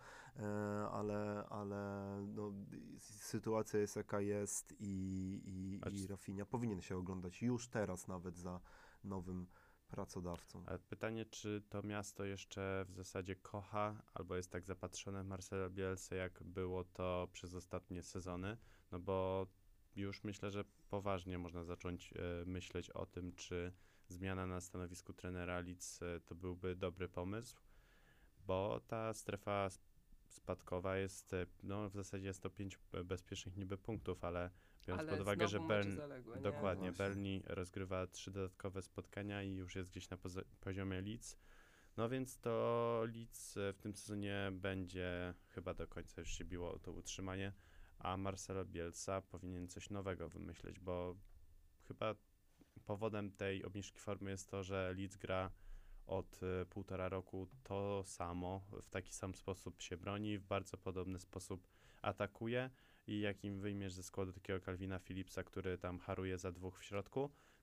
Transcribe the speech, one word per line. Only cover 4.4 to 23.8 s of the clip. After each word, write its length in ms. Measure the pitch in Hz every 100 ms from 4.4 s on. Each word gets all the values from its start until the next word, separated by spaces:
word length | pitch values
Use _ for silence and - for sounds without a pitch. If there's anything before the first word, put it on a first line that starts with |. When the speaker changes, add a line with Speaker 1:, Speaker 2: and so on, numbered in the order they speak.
| 101 - - -
Speaker 1:
i, 600 | 101 95 95 95 95 98
i, 340 | 101 92 95 98
Speaker 2:
A 80 | -
Speaker 1:
i 120 | 101
Speaker 2:
czy 60 | 95
Speaker 1:
Rafinha 380 | 98 - 98
powinien 360 | 101 120 117 92
się 160 | - 92
oglądać 440 | 90 95 90 -
już 260 | 120 120 -
teraz 400 | 113 95 92 -
nawet 300 | 90 90 85
za 220 | 90 90 - - - -
nowym 440 | 98 95 90 90 90 - - - -
pracodawcą. 760 | - 95 95 87 87 - 92
Speaker 2:
A 120 | 87 90
pytanie, 480 | - - 113 113
czy 380 | 110 - 107 104 104
to 140 | 104
miasto 420 | 104 104 101 -
jeszcze 600 | 98 98 - 101 95 95 92
w 20 |
zasadzie 420 | 95 92 98 92
kocha 640 | 92 - 104 95 104 104 107 -
albo 220 | - 90
jest 160 | 90 90
tak 140 | 90
zapatrzone 580 | 90 92 92 - 98 98
w 40 | 98
Marcelo 420 | 95 - 98 92
Bielsę, 460 | 98 95 92 -
jak 280 | 92 92 -
było 400 | 90 92 92 92
to 440 | 90 - 92 90 90
przez 200 | - 87
ostatnie 500 | 90 - 90 - 90
sezony? 540 | - 92 90 87 98 117 - - -
No 80 | 92
bo 480 | 95 95 92 95 92 - - - -
już 280 | 98 98 -
myślę, 280 | 107 98 101
że 120 | 101 98 - -
poważnie 480 | 101 101 95 90 87
można 260 | 87 87
zacząć, 500 | 85 87 90 90 -
e, 320 | 85 87 87
myśleć 440 | 90 90 - 90 -
o 160 | -
tym, 280 | 92 90 90
czy 380 | - - 87 90 -